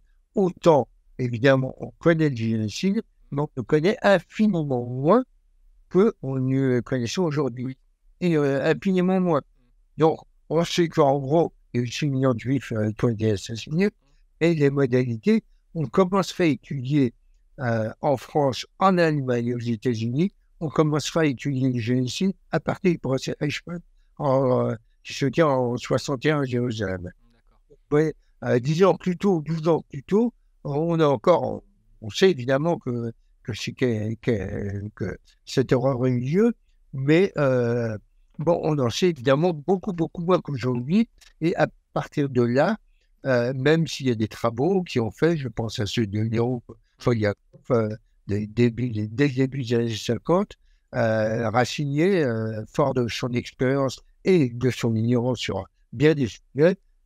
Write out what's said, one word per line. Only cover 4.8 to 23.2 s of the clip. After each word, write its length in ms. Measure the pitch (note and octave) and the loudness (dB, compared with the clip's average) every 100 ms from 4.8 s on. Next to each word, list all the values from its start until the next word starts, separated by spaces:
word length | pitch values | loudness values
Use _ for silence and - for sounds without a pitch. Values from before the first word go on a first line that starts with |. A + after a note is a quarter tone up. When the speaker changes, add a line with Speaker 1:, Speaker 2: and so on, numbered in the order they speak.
| A#2 | -4
Speaker 1:
moins 380 | B2+ D3 A#3 C4 _ _ _ _ _ _ | -2 4 4 2 _ _ _ _ _ _
que 240 | F3+ A3+ - | 2 2 0
on 140 | C3+ C3+ | -4 -2
ne 440 | C3 C3+ C3+ B2 | 0 2 2 0
connaissait 400 | - C3 A#2 F#3 | 0 -4 -2 -2
aujourd'hui. 560 | E3+ C#3+ C3 B2 B2+ - _ _ _ - | -2 0 -2 -4 -10 -12 _ _ _ -4
Et, 160 | F3 D#3 | 0 2
euh, 280 | C#3+ C3+ | 2 2
infiniment 560 | D#3 D3+ G3 F#3 F3+ F#3+ | 0 0 0 2 2 2
moins. 220 | F3+ D3 - _ _ _ _ - | 2 0 -2 _ _ _ _ 0
Donc, 220 | D#3 - - _ - | 2 2 -6 _ -4
on 160 | D#3 | -2
sait 240 | E3+ - E3+ | 0 0 0
qu'en 300 | D#3+ C#3 C#3+ | 2 2 2
gros, 340 | C3 E3 D#3 - _ | 2 2 2 -4 _
il 60 | A#2+ | -4
y 0 | |
a 40 | |
eu 60 | A#2+ | -4
six 180 | - D3+ | -2 -2
millions 260 | C3 C3 | 2 2
de 40 | A2+ | 0
Juifs, 340 | A#2 C#3 - | -2 -4 -2
euh, 200 | A2+ G#2+ | -4 -2
qui 120 | G#2+ | 0
ont 40 | B2 | -2
été 240 | G#2+ A2 | 0 0
assassinés, 580 | G2 - A2+ - D#3 G3+ - _ _ _ - | -2 -4 -12 -6 -2 -2 -2 _ _ _ -2
et 140 | E3 | 0
les 160 | D#3+ C#3 | 4 2
modalités, 720 | C#3 C3+ B2+ B2+ A2+ G#3 A3 - _ _ | 2 2 2 0 0 2 0 0 _ _
on 120 | E3 C#3 | -6 -2
commencerait 580 | - F3+ G3 - - | 0 2 0 -2 0
à 40 | E3+ | 0
étudier, 640 | C3 - C#3 B2+ D3 B2 - _ _ _ - | 0 -6 -8 -2 2 0 -2 _ _ _ -8
euh, 320 | B2 A2+ A2 - | -4 -2 -4 -4
en 160 | D3 B2+ | -2 -2
France, 500 | - D#3 C#3 A2+ - - | -2 0 0 -2 -8 0
en 200 | F#3+ F3 | 2 4
Allemagne 500 | D#3+ D3 B2+ A#2+ A#2+ | 2 0 -2 -2 -2
et 60 | |
aux 40 | A#2+ | -4
États-Unis, 720 | A#2 A2 B2+ A2 A#2 C3 F#3+ - _ - | -4 -4 -2 -2 -2 -2 -2 -4 _ -10
on 80 | D#3 | -2
commencera 540 | - D3+ D3 - E3+ | 0 2 0 -2 0
à 20 | |
étudier 480 | D#3 A#2+ C#3+ C3 C3 | 0 -2 -4 -2 0
le 80 | B2 | 0
génocide 540 | A2 B2+ B2+ - F#3+ - _ | -2 -2 -2 -2 -2 -4 _
à 100 | E3 | -4
partir 320 | - - F#3 | -4 -2 0
du 60 | E3 | 0
procès 360 | B2+ C3 | -2 -4